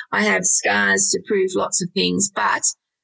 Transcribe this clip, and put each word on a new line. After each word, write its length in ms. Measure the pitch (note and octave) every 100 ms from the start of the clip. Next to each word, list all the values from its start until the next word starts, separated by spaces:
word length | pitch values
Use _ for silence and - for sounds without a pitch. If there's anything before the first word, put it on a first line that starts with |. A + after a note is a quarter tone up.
| -
I 100 | G3+
have 220 | G#3+ F#3+ F#3
scars 640 | - G#3 G3+ G3+ F#3+ -
to 100 | - -
prove 240 | G3+ F#3 F#3
lots 260 | F#3+ -
of 80 | F3
things. 360 | G3 F3+ F3+ F3+
But, 300 | G#3+ G3+ - - - _ _